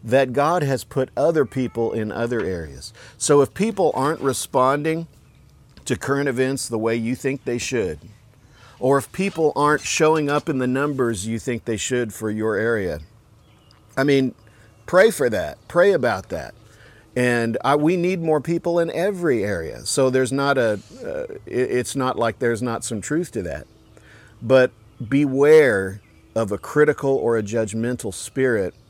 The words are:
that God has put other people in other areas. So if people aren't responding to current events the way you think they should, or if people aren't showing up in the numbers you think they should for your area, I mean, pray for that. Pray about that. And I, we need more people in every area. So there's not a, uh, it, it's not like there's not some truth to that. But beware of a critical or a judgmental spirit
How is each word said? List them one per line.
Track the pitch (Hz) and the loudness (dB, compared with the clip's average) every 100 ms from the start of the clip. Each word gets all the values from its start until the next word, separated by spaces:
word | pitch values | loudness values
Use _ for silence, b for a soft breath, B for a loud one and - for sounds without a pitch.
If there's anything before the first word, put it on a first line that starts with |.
that | 117 131 131 | 2 2 2
God | 123 147 175 | 2 2 2
has | 143 131 | 0 -2
put | - 139 131 - | -4 -4 -2 0
other | 147 160 131 | 2 2 0
people | 135 123 117 117 | -2 -4 -2 -2
in | 113 107 | -2 -4
other | 101 117 120 | -4 -2 -2
areas. | 92 87 78 67 - B B B | -2 -4 -8 -14 -18 B B B
So | - 143 | 4 4
if | 135 | 4
people | - 220 202 165 | 0 -2 2 0
aren't | - 139 160 | 2 -2 0
responding | 135 120 - 139 127 143 156 160 165 - _ _ - _ _ - - | -2 -2 -2 2 2 2 -2 -4 -6 -18 _ _ -20 _ _ -18 -6
to | 117 | -4
current | - 139 143 | -2 -2 -2
events | 120 131 135 - | 0 -2 -2 -4
the | 117 | -2
way | 110 | 0
you | 117 113 | 0 -2
think | 127 135 135 | -4 -4 -4
they | - 120 | -4 -6
should, | - 123 92 76 - - _ _ b b b b | -2 -2 -2 -6 -14 -20 _ _ b b b b
or | 131 139 | 2 2
if | - | 0
people | - 190 160 156 - | -4 -4 0 0 2
aren't | 147 151 | 2 2
showing | - - 156 160 143 | -2 0 2 2 0
up | 147 170 | -2 -2
in | 135 | -2
the | 127 | -2
numbers | 131 147 135 120 104 107 | -2 -2 0 -2 -2 -6
you | 113 | -6
think | - 117 | -4 -6
they | - 107 | -4 -6
should | - 127 113 | -2 -2 -2
for | - 110 | -6 -6
your | 107 110 104 | -2 -2 0
area, | 113 113 92 76 78 - _ _ _ _ _ _ _ - | 0 0 -2 -6 -10 -20 _ _ _ _ _ _ _ -2
I | |
mean, | 143 139 131 - b b b b - | 2 2 0 -6 b b b b 2
pray | 175 226 | 6 6
for | - 127 | 4 0
that. | 104 76 - - | 0 -4 -10 -2
Pray | 175 185 | 4 4
about | 175 120 95 - | 4 0 -2 -6
that. | 85 62 - B B B B B 123 | -10 -10 -16 B B B B B 0
And | 123 120 113 113 | 2 2 0 -2
I, | 127 147 | 0 2
we | 156 180 | 2 2
need | 175 185 | 0 -2
more | 165 156 | 0 0
people | 147 170 175 170 | 0 -2 0 0
in | 165 | 0
every | 151 190 190 170 117 | 0 -2 0 0 2
area. | 101 90 78 58 - | 0 -2 -6 -8 -4
So | - 131 | 0 2
there's | 127 127 | 2 0
not | 135 139 135 | 0 0 2
a, | 113 104 - 262 | 2 -2 -8 -14
uh, | 247 76 - - - | -10 -8 -8 -12 -6
it, | 120 127 | -4 -2
it's | 123 117 | -2 -4
not | 139 127 107 | -4 -4 -2
like | 117 107 | -2 0
there's | 120 113 | -2 -2
not | 123 113 | -4 -6
some | - 110 | -6 -8
truth | - 151 180 | -4 -4 -4
to | 117 | -6
that. | 85 73 - _ _ B B B B B | -8 -10 -14 _ _ B B B B B
But | 117 131 127 _ - _ 110 | 2 4 4 _ -20 _ -2
beware | 139 143 131 143 156 139 101 95 101 _ _ _ | 0 2 2 8 8 8 2 -2 -10 _ _ _
of | 110 107 | -4 -2
a | 101 | -4
critical | - 147 147 139 139 | -2 2 2 2 0
or | 135 101 117 | 0 0 0
a | |
judgmental | 104 113 110 110 120 123 107 | -2 -4 -2 -4 -4 -6 -8
spirit | - - 135 131 110 90 - | -12 -10 -2 0 0 -2 -8